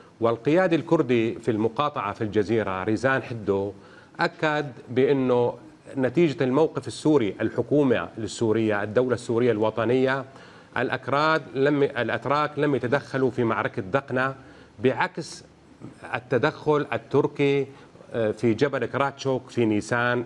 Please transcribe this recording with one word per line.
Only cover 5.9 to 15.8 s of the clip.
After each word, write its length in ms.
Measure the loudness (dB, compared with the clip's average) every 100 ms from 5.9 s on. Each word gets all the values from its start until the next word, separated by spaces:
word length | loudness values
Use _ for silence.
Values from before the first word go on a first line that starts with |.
| -4
نتيجة 460 | 0 2 2 2
الموقف 440 | 0 2 2 0 -10
السوري، 480 | -4 2 2 2 -2
الحكومة 680 | -4 -2 0 2 2 2 -2 -8
السورية، 640 | -10 -2 0 2 2 0
الدولة 300 | 0 0 0
السورية 380 | -2 -2 0 2
الوطنية، 760 | 2 0 0 0 2 2 0 -6 -16 -20 -20 -10 -4
الأكراد 640 | -4 -4 -2 0 2 0 -2 0
لم، 280 | 2 2
الأتراك 760 | 2 0 -2 -2 0 0 0 -2
لم 160 | 0 0
يتدخلوا 560 | 0 -2 -2 -2 0
في 120 | 0
معركة 380 | 0 0 -2 -6
دقنة، 540 | -4 -4 -2 -2 -2 -4 -16 -20 -20 -2
بعكس 640 | 0 0 -2 -4 -12 -16 -20 -20 -20 -20